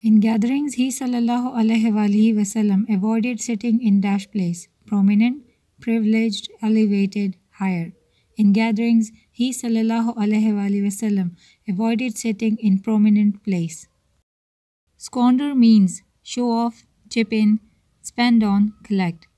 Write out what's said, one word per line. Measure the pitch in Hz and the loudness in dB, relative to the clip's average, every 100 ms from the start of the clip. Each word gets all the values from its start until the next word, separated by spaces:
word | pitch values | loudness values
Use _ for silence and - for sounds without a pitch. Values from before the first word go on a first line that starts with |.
In | 220 214 | 4 4
gatherings, | 220 220 240 277 294 | 4 0 0 -2 -4
he | 247 262 | -2 -4
sallallahu | 247 254 247 233 240 247 | -2 -4 -2 -2 -2 -4
alaihi | 247 220 226 226 | -2 0 2 0
wa | 214 | 0
alihi | 208 208 220 | 0 2 2
wasallam | 214 202 220 208 190 220 | 2 -2 0 0 0 0
avoided | 202 214 226 233 233 | -2 0 -2 -2 -6
sitting | - 220 240 233 | -6 -6 -2 0
in | 233 196 | 2 0
dash | 202 202 196 | 0 -4 -4
place, | 208 175 170 - _ - | -6 -4 -6 -12 _ -6
prominent, | 202 196 208 240 285 _ _ _ _ | 0 2 4 2 -2 _ _ _ _
privileged, | - 226 214 220 226 196 - - | -4 -2 0 0 0 -4 -12 -8
elevated, | 220 220 214 202 196 208 202 - _ _ | -2 0 2 0 -2 -2 -6 -6 _ _
higher. | 190 180 170 - _ _ _ - | -4 -4 -6 -12 _ _ _ 0
In | 208 | 2
gatherings, | 202 226 214 233 233 220 - _ | 4 2 0 2 2 0 -8 _
he | _ 247 | _ -4
sallallahu | 247 240 226 220 226 226 240 | -4 -4 -2 0 0 -2 -2
alaihi | 208 214 220 | -2 0 0
wa | 208 | 0
alihi | 202 202 202 | -2 -2 -2
wasallam | 196 214 202 180 175 _ _ - | -4 -4 -2 -4 -8 _ _ -8
avoided | 185 226 233 254 214 | -4 -2 -2 -4 -6
sitting | 226 214 226 226 | -6 -2 -2 0
in | 214 190 | 0 0
prominent | 208 214 214 208 208 202 | 0 2 4 4 2 -2
place. | - 180 165 160 - _ _ _ _ _ _ _ _ _ _ _ | -4 -4 -4 -10 -20 _ _ _ _ _ _ _ _ _ _ _
Squander | - 254 247 254 285 | -10 -2 2 2 0
means | 277 233 220 190 - _ _ | 2 6 6 4 -2 _ _
show | - - 240 | -12 -6 -2
off, | 226 233 226 _ _ _ | -2 -4 -8 _ _ _
chip | 233 220 | -4 -2
in, | 220 214 214 _ _ _ _ | 0 2 2 _ _ _ _
spend | - - 240 233 | -16 -2 2 4
on, | 214 202 208 - | 2 2 0 -4
collect. | - 196 180 170 _ | -4 -2 -2 -6 _